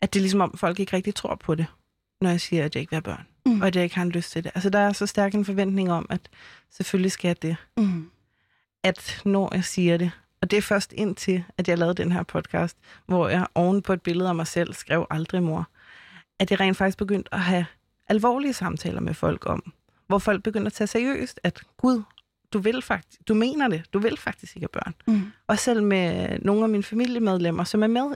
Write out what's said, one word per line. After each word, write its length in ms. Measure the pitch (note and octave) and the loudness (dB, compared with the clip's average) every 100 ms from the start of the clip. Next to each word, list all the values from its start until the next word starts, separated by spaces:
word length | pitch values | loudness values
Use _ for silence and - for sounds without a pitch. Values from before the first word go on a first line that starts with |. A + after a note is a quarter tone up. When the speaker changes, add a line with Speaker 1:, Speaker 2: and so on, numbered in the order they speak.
Speaker 1:
at 120 | G3 | -2
det 60 | G3 | 2
er 20 | |
ligesom 200 | F#3+ G3 | 2 4
om, 160 | F3+ - | 2 0
folk 220 | F3+ F3 | -2 0
ikke 160 | G3 F#3 | -2 0
rigtig 200 | F#3+ G3+ | -2 -4
tror 200 | - - | -4 -6
på 200 | - D#3+ | -2 -2
det, 100 | E3 - _ _ _ _ | -2 -6 _ _ _ _
når 80 | F#3 | 0
jeg 120 | F3 | 0
siger, 240 | - E3+ D3+ | 0 0 0
at 100 | - | -4
jeg 60 | |
ikke 100 | D3 | -4
vil 40 | D#3 | -6
have 60 | F3+ E2+ | -6 -10
børn, 120 | - _ C4 | -12 _ 2
Speaker 2:
Mm. 160 | A3 | 4
Speaker 1:
og 60 | F#3+ | 4
at 80 | F3+ | 2
jeg 80 | |
ikke 120 | F3 F3+ | 0 0
har 60 | |
en 80 | F3 | -2
lyst 200 | F3 E3+ | -2 -4
til 120 | - | -6
det. 80 | F3 - | -6 -2
Altså, 140 | F#3+ | 2
der 100 | G3+ | 4
er 140 | G3+ | 4
så 120 | G3+ G3+ | 2 -2
stærk 300 | - G3 G#3 | 0 2 2
en 100 | G3+ | 0
forventning 460 | G3 G3 G3 F#3 | 0 0 2 0
om, 140 | E3+ - | 0 -2
at 200 | F3+ - - - - _ | -6 -8 -20 -20 -20 _
selvfølgelig 400 | - F#3 F#3+ F#3 | -10 -2 0 0
skal 160 | - F3+ | 0 -2
jeg 120 | E3+ | -2
det, 140 | D#3+ E3 - - | -2 -4 -6 0
Speaker 2:
Mm. 320 | G#3 F3 D#3+ _ _ _ _ _ _ _ | 2 0 -6 _ _ _ _ _ _ _
Speaker 1:
at 380 | F#3+ F3+ - - - | -2 -2 -6 -6 0
når 240 | G3 F#3+ - | 0 0 -2
jeg 80 | |
siger 340 | F3+ - F3 E3+ | -4 0 2 4
det, 140 | F3 - _ _ | 0 -4 _ _
og 100 | F3+ | 0
det 60 | G#3 | 0
er 40 | |
først 320 | - G3+ - | 2 0 -2
indtil, 500 | - G#3 - - F#3 F3 - | -4 -4 -2 -2 -2 -2 -4
at 100 | F3+ | 0
jeg 100 | E3+ | 2
lavede 180 | E3+ F3+ | 2 0
den 160 | E3+ | 0
her 120 | F3+ | 0
podcast, 540 | F3 - D#3+ F3 E3+ - - - - | -2 -6 -4 -2 -2 -4 -20 -20 -2
hvor 220 | F3+ D3 | 0 2
jeg 180 | D3+ - - | 0 0 2
oven 260 | F3 G3 | 2 2
på 120 | - | 0
et 80 | F#3 | -2
billede 280 | - E3+ F#3 | 0 0 0
af 60 | E3+ | 0
mig 120 | D#3 | -2
selv 260 | - E3+ | -2 -2
skrev, 340 | - - D#3+ - | -4 -2 -2 0
"Aldrig 340 | D#3 E3 F#3 | -4 -2 0
mor," 260 | F3 D#3+ E3 _ - - - - _ _ | 0 -2 -6 _ -20 -20 -20 -20 _ _
at 120 | F#3+ | 0
jeg 80 | G3 | 2
rent 180 | F#3+ F#3+ | 2 2
faktisk 200 | G3 F#3+ | 0 0
begyndte 360 | G3 G3 - | -2 -2 -2
at 60 | - | -4
have 260 | F3 F3+ E3+ - _ _ _ | 0 0 0 -8 _ _ _
alvorlige 460 | G#3+ A#3 B3 C#4+ | 2 4 2 0
samtaler 460 | B3 F#3 E3 F3 F3 | -2 -4 -4 -4 -4
med 120 | E3 | -4
folk 320 | D#3+ - - - | -2 -2 -2 -4
om, 280 | - - - _ _ _ | -6 -6 -20 _ _ _
hvor 120 | G3 | 0
folk 240 | G3+ G#3 | 2 0
begynder 220 | G#3 G#3+ G#3 | 0 -2 -4
at 60 | |
tage 140 | - G#3 | -2 -2
seriøst, 520 | A3+ B3 C#4 B3+ - | 0 0 -2 -6 -4
at 180 | F3+ - - _ | -4 -4 -16 _
"Gud, 260 | B3+ B3 G#3 - _ _ _ | 2 2 -2 -16 _ _ _
du 60 | G#3+ | -2
vil 220 | G3 B3+ | 0 -2
faktisk, 380 | - G3+ - _ - | -2 -4 -4 _ 0
du 60 | |
mener 340 | G#3+ A#3 D4+ C4+ | 2 4 2 0
det, 260 | D#3+ E3 | 0 -2
du 60 | G3 | -2
vil 180 | G#3+ - | 0 -2
faktisk 380 | - - - - | -8 -10 -14 -10
ikke 120 | - | -8
have 100 | - | -6
børn." 120 | - E3 - | -8 -6 2
Speaker 2:
Mm. 240 | G#3+ G3 - _ | 2 0 -10 _
Speaker 1:
Og 120 | G#3 | 0
selv 240 | - A#3 | 2 2
med 560 | G#3 G3 F3 F3+ F3+ - | 4 2 2 0 -2 -2
nogle 220 | - G3+ | 2 2
af 60 | A3 | 4
mine 140 | G#3 | 2
familiemedlemmer, 800 | G3+ G#3+ B3 A#3+ A3 F#3 E3+ E3 | 0 -2 0 2 2 2 2 0
som 200 | F3+ G#3 | 0 2
er 40 | G#3+ | 2
med 280 | A#3 C#4 | 2 0